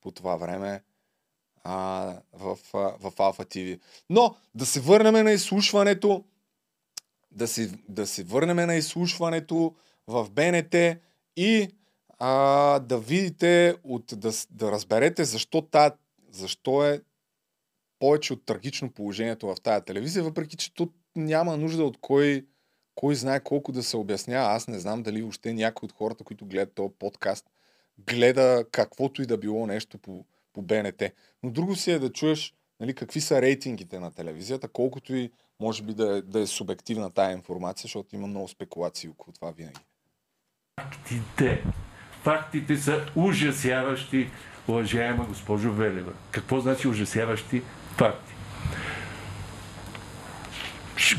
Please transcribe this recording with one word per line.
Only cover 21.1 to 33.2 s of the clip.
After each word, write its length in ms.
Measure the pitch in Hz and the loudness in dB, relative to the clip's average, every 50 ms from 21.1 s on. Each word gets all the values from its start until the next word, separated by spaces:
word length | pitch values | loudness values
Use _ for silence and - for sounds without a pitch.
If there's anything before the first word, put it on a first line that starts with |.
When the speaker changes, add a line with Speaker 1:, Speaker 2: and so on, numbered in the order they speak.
| - | -8
Speaker 1:
няма 400 | 165 156 156 156 156 170 175 160 | -4 -2 0 2 2 2 2 0
нужда 280 | 147 156 160 160 165 156 | -2 -2 -2 0 0 0
от 120 | 139 113 - | 0 -2 -4
кой, 460 | - - 139 139 147 143 143 135 139 _ _ _ _ _ _ _ _ _ - | -2 2 4 4 6 4 4 0 -2 _ _ _ _ _ _ _ _ _ -8
кой 200 | - - 143 147 | -2 0 0 0
знае 260 | 123 120 131 135 139 | 0 0 0 0 0
колко 320 | - - 143 143 139 - 131 | 0 0 -2 -2 -2 -2 -6
да 100 | 127 113 | -4 -4
се 140 | - - | -4 -4
обяснява. 560 | 113 104 98 101 95 - 117 120 131 131 104 104 | -4 -2 -2 -4 -4 -4 -2 -2 0 2 2 2
Аз 140 | 113 - - | 0 -2 -6
не 100 | 113 95 | -8 -6
знам 240 | 85 101 107 120 113 | -6 -4 -4 -4 -4
дали 200 | 110 104 110 113 | -4 -6 -6 -6
въобще 300 | 107 101 - - 117 113 | -8 -10 -10 -8 -6 -2
някой 340 | 110 110 113 110 - - | 0 0 0 -2 -4 -10
от 60 | 107 - | -12 -8
хората, 320 | - 107 113 113 - - | -6 -6 -6 -6 -6 -14
които 220 | - 107 - 104 | -16 -16 -16 -12
гледат 280 | 98 95 98 98 98 - | -6 -2 -2 -2 -2 -4
този 200 | - 98 101 - - | -6 -6 -6 -6 -6
подкаст, 520 | 98 101 - - - 101 98 - - _ _ _ _ _ _ _ _ _ _ _ | -8 -8 -6 -4 -4 -4 -4 -4 -6 _ _ _ _ _ _ _ _ _ _ _
гледа 640 | 101 - 120 120 120 127 127 131 131 127 127 120 117 - - | -8 -4 0 4 6 6 6 6 6 6 6 4 2 0 0
каквото 500 | - 110 - - - 131 135 - - 135 | 0 0 0 0 -4 -4 -4 -4 -4 -4
и 40 | |
да 120 | 117 117 104 | -2 -2 -2
било 280 | 104 107 107 110 113 | -2 -2 -2 -2 -2
нещо 320 | 107 98 110 - - - 98 | -2 -4 -6 -8 -10 -16 -20
по, 260 | - - 95 90 92 _ _ _ _ _ - | -16 -16 -16 -16 -16 _ _ _ _ _ -14
по 100 | 104 95 | -8 -2
Б 200 | 87 107 107 104 | 0 0 0 0
Н 100 | 98 87 | -2 -4
Т. 180 | - 101 95 - _ _ _ _ _ - | -4 -4 -4 -6 _ _ _ _ _ -10
Но 80 | 123 | -6
друго 260 | 113 143 170 190 196 | -4 -2 -2 -2 -2
си 140 | - - 185 | -2 0 0
е 80 | 175 151 | 0 0
да 140 | 131 123 - | 0 -2 -4
чуеш, 420 | - 156 156 156 151 - - _ _ _ _ _ - | 0 0 2 2 0 -2 -8 _ _ _ _ _ -10
нали, 140 | 110 127 127 | -8 -6 -6
какви 260 | - 127 - - 156 | -6 -8 -6 -6 -4